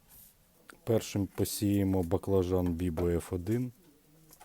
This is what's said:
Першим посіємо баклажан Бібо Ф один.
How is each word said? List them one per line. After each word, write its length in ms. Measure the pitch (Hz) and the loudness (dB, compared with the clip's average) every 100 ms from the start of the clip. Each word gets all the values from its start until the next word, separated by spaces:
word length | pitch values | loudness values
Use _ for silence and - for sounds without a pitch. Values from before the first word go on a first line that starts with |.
| _ - - _ _ _ - - | _ -20 -20 _ _ _ -20 -8
Першим 420 | - 110 - 104 98 | 0 0 0 -2 -2
посіємо 760 | - 101 - 104 101 98 95 | -2 -4 0 2 2 2 2
баклажан 720 | 85 92 - 95 90 92 90 | 2 0 2 0 2 0 0
Бібо 340 | 82 90 80 87 | -2 -2 0 0
Ф 240 | 85 - | 0 -2
один. 400 | 92 87 117 127 - - _ _ - - - | -6 -4 -4 -4 -10 -20 _ _ -20 -20 -20